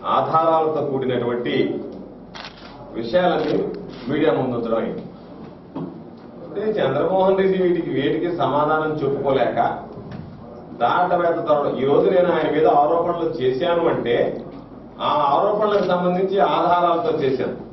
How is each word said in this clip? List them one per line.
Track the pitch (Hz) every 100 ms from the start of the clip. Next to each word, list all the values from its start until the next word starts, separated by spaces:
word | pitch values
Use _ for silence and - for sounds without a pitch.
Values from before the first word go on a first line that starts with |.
| - 135
ఆధారాలతో | 135 160 165 160 156 147 139
కూడినటువంటి | 131 127 123 117 120 - 135 - - - - - - - - - - - - - -
విషయాలన్నీ | - 175 180 156 - - - - - - 120
మీడియా | 147 151 131
ముందు | 127 117
ఉంచడం | 110 113
అయింది. | 101 - - - - - - - - - - - - - - - -
అంటే | 202 214 180
చంద్రమోహన్ | 135 135 165 190 190 190
రెడ్డి | 190 185 180
వీటికి, | 170 147 135
వేటికి | 151 156 175 -
సమాధానం | 139 143 151 156 156 151
చెప్పుకోలేక | 165 127 143 131 117 117 - - - - - - - - - - - 120
దాటవేత | 143 170 175 175 170 160 151
తరడం. | 147 139 120
ఈ | 135
రోజు | 151 135 180
నేను | 170 165
ఆయన | - 151
మీద | 160 -
ఆరోపణలు | - 170 170 170 160 -
చేశాను | 127 131 170 170 165
అంటే | - - 160 - - - - - - - - -
ఆ | 302 - -
ఆరోపణలకు | 202 208 214 202 180
సంబంధించి | 180 180 180 190 196 180 190
ఆధారాలతో | 175 175 175 165 165 156
చేశాను. | 139 - - - -